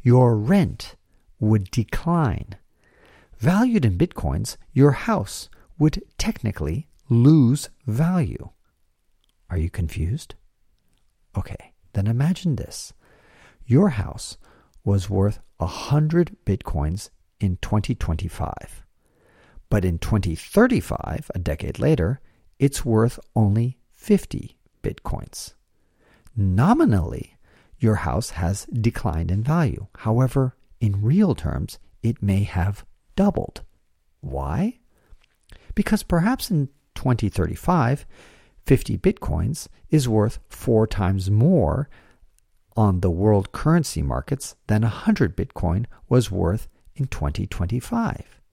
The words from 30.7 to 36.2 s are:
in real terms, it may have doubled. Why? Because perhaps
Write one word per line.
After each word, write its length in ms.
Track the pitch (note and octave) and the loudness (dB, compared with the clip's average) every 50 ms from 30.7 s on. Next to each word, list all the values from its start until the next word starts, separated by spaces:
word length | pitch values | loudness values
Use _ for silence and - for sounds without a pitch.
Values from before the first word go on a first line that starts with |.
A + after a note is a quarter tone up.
| - _ | -8 _
in 220 | A2+ G#2+ G2 G2+ | -2 -2 0 0
real 320 | G#2 A2+ D3+ G3 G#3+ F3+ B2+ | 0 2 4 4 4 2 2
terms, 460 | - - - - C2+ G2 - - - - - _ _ - | -2 -2 -4 -4 -4 -6 -8 -10 -18 -20 -20 _ _ -2
it 180 | A2+ A#2 - | -2 -2 0
may 220 | - G2 F#2+ G2 G2+ | 0 2 2 2 0
have 420 | - - F#2 E2+ G2 G2+ - - - - _ _ _ _ | 0 0 0 0 0 -2 -6 -12 -20 -20 _ _ _ _
doubled. 480 | - G3 G3+ F3+ - - - _ - - - _ _ _ _ _ _ _ _ _ _ | 2 2 2 2 0 -6 -6 _ -18 -20 -20 _ _ _ _ _ _ _ _ _ _
Why? 580 | - - - - - - D#2 - F#3+ A#3 - _ _ _ _ _ _ _ - _ _ _ _ _ _ _ - - _ - - | -12 -8 -6 -6 -4 -2 -2 0 -2 -2 -4 _ _ _ _ _ _ _ -20 _ _ _ _ _ _ _ -20 -20 _ -6 -4
Because 280 | - G3+ - G#3+ G3+ - | -2 0 0 0 -2 0
perhaps 460 | - F3+ E3+ | 0 0 2